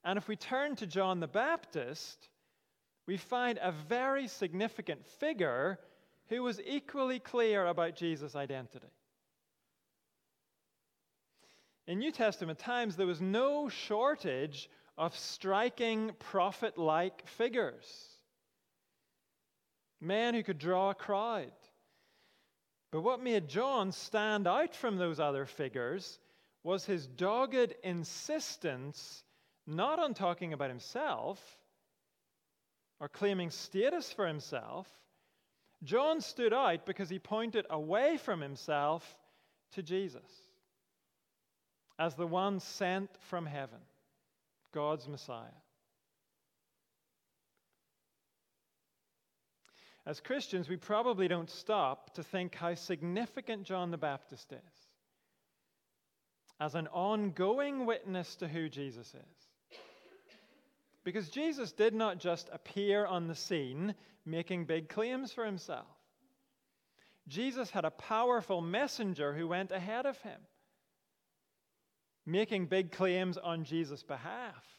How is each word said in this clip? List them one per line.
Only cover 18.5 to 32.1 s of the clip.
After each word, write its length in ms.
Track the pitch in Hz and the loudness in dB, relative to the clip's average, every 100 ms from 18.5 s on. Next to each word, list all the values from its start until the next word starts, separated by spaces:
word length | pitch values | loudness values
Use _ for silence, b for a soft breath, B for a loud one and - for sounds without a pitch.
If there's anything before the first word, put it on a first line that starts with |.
| _ _ _ _ _ _ _ _ _ _ _ _ _ _ _ | _ _ _ _ _ _ _ _ _ _ _ _ _ _ _
men 360 | 160 208 240 233 | 0 2 2 2
who 80 | |
could 160 | 214 160 | 0 -2
draw 320 | 156 185 196 | 2 4 4
a 40 | 190 | 2
crowd. 560 | - 202 226 214 127 - - _ b b b b b b b b _ _ _ | 0 0 0 -2 -6 -14 -20 _ b b b b b b b b _ _ _
But 100 | 160 | 0
what 220 | 196 254 | 0 0
made 240 | 254 220 151 | 2 0 0
John 440 | 160 269 262 190 | 0 2 2 0
stand 540 | - - 214 214 208 185 | -4 -2 0 2 2 4
out 300 | 220 330 - | 4 2 0
from 220 | 247 190 | -2 2
those 220 | 175 151 | 0 2
other 260 | 147 139 135 | 2 2 -4
figures 720 | - 135 127 120 185 - - b b b b | -4 -4 -2 -2 -4 -6 -16 b b b b
was 220 | 165 190 190 | 0 0 0
his 220 | 180 131 | -2 -2
dogged 680 | 123 185 233 262 254 233 - | 0 2 4 2 4 2 0
insistence 1400 | 190 175 160 - - 302 - - 165 127 139 - - - _ b b b - | -4 -2 -4 -8 -2 -2 -2 -4 -4 -4 -8 -10 -14 -16 _ b b b -6
not 340 | 160 240 320 | 0 2 2
on 140 | 302 | 0
talking 380 | 202 185 175 175 | 2 0 0 -4
about 180 | 147 135 | -2 -2
himself 680 | 123 - 240 302 120 127 196 - - _ _ _ _ _ | -4 -8 -4 -2 0 -4 -6 -14 -20 _ _ _ _ _